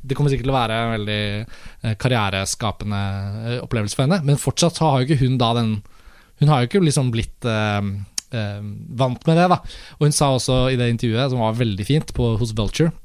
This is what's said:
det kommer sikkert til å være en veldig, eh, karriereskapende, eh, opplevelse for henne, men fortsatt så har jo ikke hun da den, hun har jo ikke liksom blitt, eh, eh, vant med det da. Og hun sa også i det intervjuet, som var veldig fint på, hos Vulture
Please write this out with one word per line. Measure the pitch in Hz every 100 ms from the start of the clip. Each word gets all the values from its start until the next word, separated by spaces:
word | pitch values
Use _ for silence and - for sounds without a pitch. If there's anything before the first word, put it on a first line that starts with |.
| -
det | 135
kommer | 147
sikkert | 135 123
til |
å | 135
være | 113 113
en | 117 113 104
veldig, | 104 104 104 113 - - -
eh, | 113 107
karriereskapende, | 127 123 101 95 98 - 104 - 104 101 101 98 101 104 113
eh, | 120
opplevelse | - 117 104 -
for | 131
henne, | 190
men | 143 143
fortsatt | - - 170 170
så | 160
har | 135
jo | 127
ikke | 147
hun | 131 131
da | 117
den, | 117 113 107 - - - - - -
hun | 147
har | 143
jo | 120
ikke | 202
liksom | 165 139 127
blitt, | 117 - -
eh, | 123 110 107 104 101 101 98 - - 120
eh, | 104 101 104 104 - 117
vant | 131 123 -
med | 160
det | 180
da. | 180 - - - -
Og | 151
hun | 147
sa | 143 131
også | - 127 127
i | 127
det | 120
intervjuet, | 117 120 110 135
som | 123
var | 110 113
veldig | 117 98 101
fint | 147 -
på, | - 120 110
hos | 120
Vulture | 110 107 - 165 -